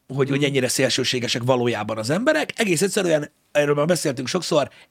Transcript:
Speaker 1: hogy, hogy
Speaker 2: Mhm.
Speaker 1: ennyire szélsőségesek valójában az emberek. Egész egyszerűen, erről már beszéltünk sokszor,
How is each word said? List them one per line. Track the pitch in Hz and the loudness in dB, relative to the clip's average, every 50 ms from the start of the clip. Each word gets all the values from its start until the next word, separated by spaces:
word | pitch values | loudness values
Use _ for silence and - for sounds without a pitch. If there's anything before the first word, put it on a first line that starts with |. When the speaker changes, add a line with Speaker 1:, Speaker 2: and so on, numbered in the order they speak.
| _ | _
Speaker 1:
hogy, | - 131 139 135 131 | -6 -2 0 0 2
hogy | 139 143 | 2 0
Speaker 2:
Mhm. | 147 | 0
Speaker 1:
ennyire | 135 139 131 123 120 | 2 2 2 0 0
szélsőségesek | - - 131 123 - - 123 - - 123 113 110 - 127 | 0 2 0 2 2 0 0 0 -2 -2 -2 -2 -4 -2
valójában | 120 127 131 123 120 123 113 107 104 110 110 110 | 0 2 2 2 2 0 0 -2 -4 -4 -6 -4
az | 107 113 | -2 -2
emberek. | 156 196 254 311 311 302 277 - - - | -2 0 0 0 0 0 -2 -4 -4 -2
Egész | 226 196 170 143 | 0 0 0 0
egyszerűen, | 196 190 - 214 185 175 156 147 147 - _ _ _ _ | 0 0 0 0 0 0 0 0 -2 -4 _ _ _ _
erről | - 147 147 143 147 | 0 0 2 2 2
már | 143 147 | 2 2
beszéltünk | 175 180 - - 151 127 131 131 120 | 2 0 0 0 -4 -4 -4 -4 -4
sokszor, | - 180 160 - 170 147 131 - - - - _ | -4 -4 -2 0 0 0 0 0 -6 -18 -12 _